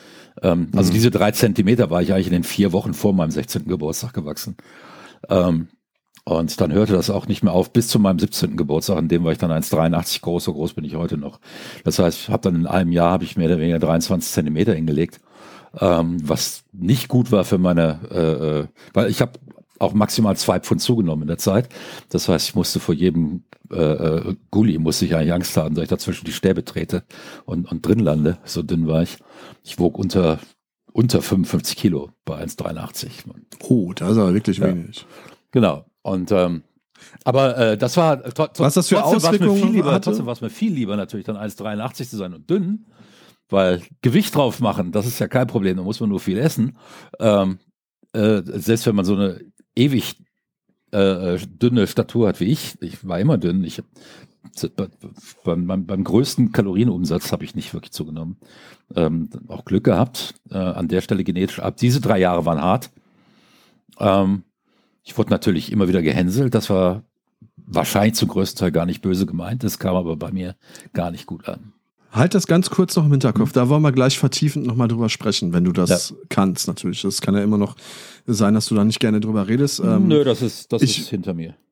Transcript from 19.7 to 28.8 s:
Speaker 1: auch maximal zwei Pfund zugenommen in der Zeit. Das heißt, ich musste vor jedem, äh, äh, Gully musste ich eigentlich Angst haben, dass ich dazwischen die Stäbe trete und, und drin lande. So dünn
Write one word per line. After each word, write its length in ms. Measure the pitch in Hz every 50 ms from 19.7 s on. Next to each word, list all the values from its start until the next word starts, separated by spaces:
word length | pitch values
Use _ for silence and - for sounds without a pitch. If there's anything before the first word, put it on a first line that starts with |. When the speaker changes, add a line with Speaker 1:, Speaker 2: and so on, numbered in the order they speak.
| _ -
Speaker 1:
auch 140 | - 85 90
maximal 420 | 104 107 - - - 110 101 92
zwei 220 | - - - 92 90
Pfund 200 | - - 107 82
zugenommen 440 | - - 123 113 95 82 78 76 73
in 40 |
der 120 | 76 82 -
Zeit. 280 | - 104 95 117 127 - - - - - - - - -
Das 200 | - 87 - -
heißt, 200 | 87 76 - -
ich 40 | -
musste 260 | 90 85 - - 82
vor 140 | - - 82
jedem, 520 | 73 90 92 80 85 80 73 85 87 - _ - _ - -
äh, 60 | 87 87
äh, 560 | 80 76 76 - 82 80 80 80 71 87 95 - _ -
Gully 260 | - 104 113 104 78
musste 280 | 80 80 78 - - 92
ich 100 | - 85
eigentlich 180 | 78 73 82 85
Angst 240 | 87 82 - -
haben, 160 | - 78 78 76
dass 80 | 80 82
ich 40 | -
dazwischen 360 | 87 - - 90 82 - -
die 80 | - 76
Stäbe 300 | - - 95 92 85 -
trete 400 | - - 85 80 - 95 87 - _ - - - - - - -
und, 200 | - 90 85 87 -
und 120 | 85 80 -
drin 140 | - 107
lande. 400 | 117 104 87 76 78 73 80 90 - -
So 180 | - - 85
dünn 240 | 78 - 85 82